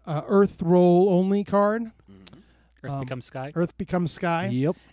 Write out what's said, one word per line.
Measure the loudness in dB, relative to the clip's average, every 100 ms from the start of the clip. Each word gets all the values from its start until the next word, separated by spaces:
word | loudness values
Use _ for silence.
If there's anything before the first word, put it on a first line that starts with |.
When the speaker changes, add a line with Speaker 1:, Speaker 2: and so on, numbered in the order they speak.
Speaker 1:
uh, | -6 -8 0
Earth | 2 2 0
Roll | 2 4 6 6 4
Only | 2 2 0
card. | 0 0 0 -2 -6 -14 _ -20 -20 -20 _ _ _ _ -10
Speaker 2:
Earth |
Speaker 1:
Um, | -10
Speaker 2:
Becomes | -8 -10 -10
Sky? | -12 -8
Speaker 1:
Earth | -4 -4 -6
Becomes | -6 -4 -4
Sky. | -4 -4 -4 -2
Speaker 3:
Yep. | -2 -2 -2 _